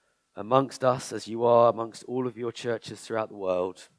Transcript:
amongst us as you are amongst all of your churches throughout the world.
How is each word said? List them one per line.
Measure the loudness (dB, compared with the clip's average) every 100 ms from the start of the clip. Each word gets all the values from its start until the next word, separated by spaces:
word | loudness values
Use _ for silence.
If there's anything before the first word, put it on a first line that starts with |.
| _ _ _
amongst | -10 2 4 4 0
us | 0 0 -4
as | -10 -8
you | 0
are | 4 6 6
amongst | 4 -4 -10
all | -8 -4 -4
of | -6
your | -8
churches | -6 -6 -6 -8 -16
throughout | -6 -4 -4
the | -4
world. | -2 0 -2 -6 -20